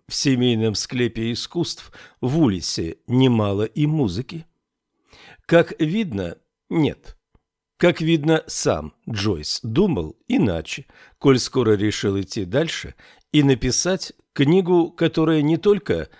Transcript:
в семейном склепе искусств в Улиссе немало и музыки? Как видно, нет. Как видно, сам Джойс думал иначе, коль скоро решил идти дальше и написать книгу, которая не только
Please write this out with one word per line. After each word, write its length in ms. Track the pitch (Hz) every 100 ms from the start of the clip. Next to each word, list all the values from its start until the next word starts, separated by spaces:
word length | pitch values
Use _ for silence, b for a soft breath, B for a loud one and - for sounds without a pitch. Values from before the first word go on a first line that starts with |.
| -
в 80 |
семейном 600 | - 147 127 123 113 110
склепе 580 | 101 - 127 120 113 113
искусств 580 | 117 - 170 156 - - B B B
в 180 | 127 156
Улиссе 600 | 139 92 - - 82 - -
немало 560 | 123 131 117 104 101
и 240 | 110 - 147
музыки? 580 | 156 113 87 135 - - _ _ _ _ _ B B B B -
Как 340 | 170 165 -
видно, 560 | 156 208 196 101 87 - _ _ -
нет. 480 | 170 135 - - - _ _ _ _ _ -
Как 240 | 175 -
видно, 420 | 160 165 147 160 -
сам 460 | - 143 85 76 _ -
Джойс 520 | 110 107 80 76 -
думал 560 | 113 113 208 104 78 - -
иначе, 560 | 254 127 82 - - - b b b
коль 200 | 143 127
скоро 380 | - 135 113 107
решил 440 | 104 - 104 98
идти 240 | 95 -
дальше 500 | 90 123 165 - - - b b _
и 100 | 147
написать 720 | 139 123 131 - - 185 - - _
книгу, 560 | - 139 185 175 175 165
которая 500 | - 165 165 160 156
не 160 | 147 165
только 540 | 208 202 - 82 78 b